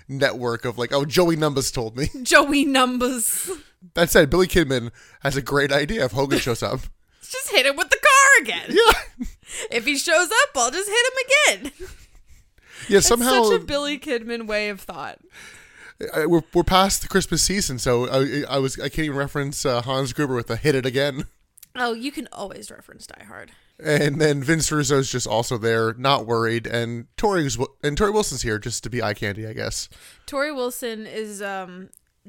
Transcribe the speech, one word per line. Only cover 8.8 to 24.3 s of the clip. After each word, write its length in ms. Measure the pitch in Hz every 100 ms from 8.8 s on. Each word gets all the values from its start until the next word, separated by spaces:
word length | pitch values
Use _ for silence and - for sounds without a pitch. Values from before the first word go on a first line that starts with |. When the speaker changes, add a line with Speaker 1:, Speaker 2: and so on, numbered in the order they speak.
| 453 - - - 240 - - - 466
Speaker 2:
If 140 | 233
he 120 | 233 277
shows 300 | 349 330 349
up, 220 | 453 554 277
I'll 160 | 240
just 160 | 320 403
hit 160 | 440 494
him 560 | 523 508 554 571 196 269
again. 180 | - 370 - - - - - _ _ _ - -
Speaker 1:
Yeah, 80 | 196
Speaker 2:
That's 100 | -
Speaker 1:
somehow 380 | 240 247 247
Speaker 2:
such 180 | 220 -
a 20 |
Billy 340 | 165 285 285 294
Kidman 480 | 302 240 220 233 220
way 220 | 214 208
of 100 | 196
thought. 400 | - 170 123 - 370 - - - - - - - -
Speaker 1:
I, 120 | - 156
we're, 160 | 170 -
we're 120 | 175
past 360 | 165 185 196 -
the 80 | -
Christmas 320 | 196 - 160
season, 380 | - 196 - 127
so 280 | 131 120 123
I, 320 | 135 139 143 - 139
I 20 |
was, 200 | 135 -
I 120 | 139
can't 160 | - 156
even 100 | 139
reference, 480 | 139 147 139 147
uh, 160 | 139 120
Hans 320 | 120 135 135
Gruber 220 | 123 143
with 140 | 123 113
the 80 | 113
"hit 180 | 143
it 100 | 135
again." 400 | 131 127 143 135 - _ _ - -
Speaker 2:
Oh, 200 | 247 240
you 180 | 226 262
can 160 | 294 -
always 400 | - 196 - -
reference 360 | - - - -
Die 180 | -
Hard. 280 | - 98 - _ _ _
Speaker 1:
And 380 | 156 147 147 147
then 220 | 151